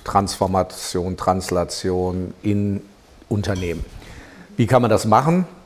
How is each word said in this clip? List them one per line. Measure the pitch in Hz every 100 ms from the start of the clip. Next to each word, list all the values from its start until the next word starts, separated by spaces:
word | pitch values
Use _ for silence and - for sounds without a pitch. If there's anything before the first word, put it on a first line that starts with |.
| -
Transformation, | 101 98 - 95 95 90 - - 92 90 92
Translation | - 92 92 87 85 - 95 90 90 90 90 -
in | 104 101 101 101 - - _ - -
Unternehmen. | 104 101 95 90 82 - - - - - - - -
Wie | 113
kann | 123
man | 120
das | 107 113
machen? | 110 143 175 175 -